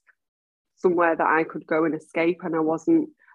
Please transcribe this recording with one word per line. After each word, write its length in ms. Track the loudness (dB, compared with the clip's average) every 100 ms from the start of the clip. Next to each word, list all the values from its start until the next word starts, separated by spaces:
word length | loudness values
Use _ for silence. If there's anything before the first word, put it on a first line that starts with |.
| _ _ _ _ _ _ _ _
somewhere 380 | -2 2 0 2
that 120 | 0
I 160 | 0
could 220 | -2 -8 -4
go 160 | -2 0
and 80 | -4
escape, 440 | -6 -2 -2 -2
and 120 | -4 -2
I 40 |
wasn't 500 | -2 -2 2 2 0 _ _